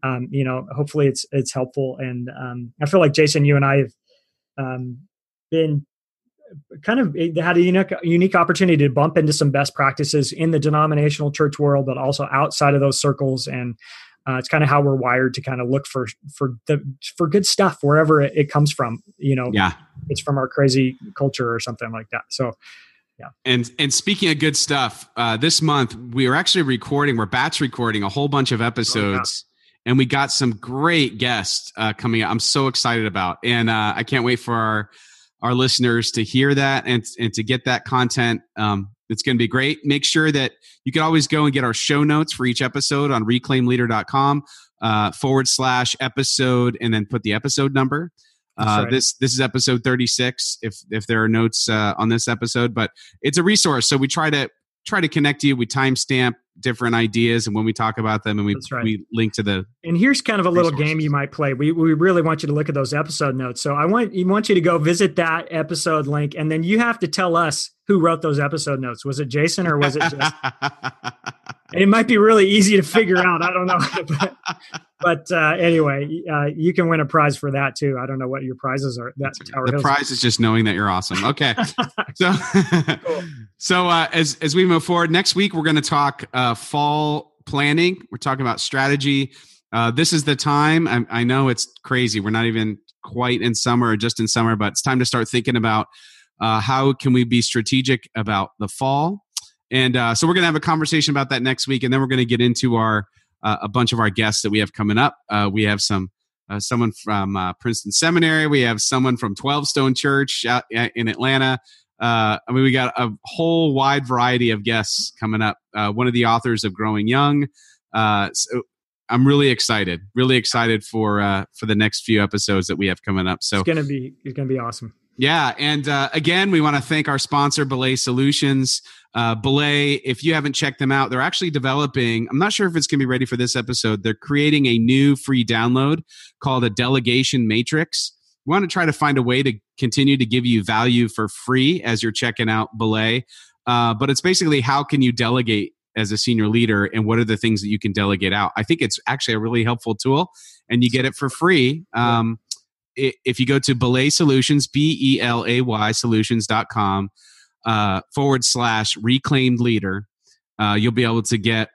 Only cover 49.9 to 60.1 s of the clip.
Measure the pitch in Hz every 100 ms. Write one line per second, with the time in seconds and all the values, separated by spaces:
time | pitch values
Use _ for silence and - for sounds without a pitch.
49.9 | 127 123 - 127 123 - - 110 - -
50.9 | 110 104 113 110 113 113 - - 110 104
51.9 | - 110 113 120 117 117 127 120 117 110
52.9 | _ - _ 123 147 175 208 175 139 113
53.9 | 139 135 - 156 147 135 _ _ _ -
54.9 | 208 165 160 143 143 143 135 117 135 135
55.9 | 131 - 131 127 117 _ _ 127 117 120
56.9 | 117 113 107 117 117 110 107 110 107 113
57.9 | 107 110 107 107 104 104 101 - 131 113
58.9 | 107 98 113 110 - 104 95 95 _ 170
59.9 | 170 240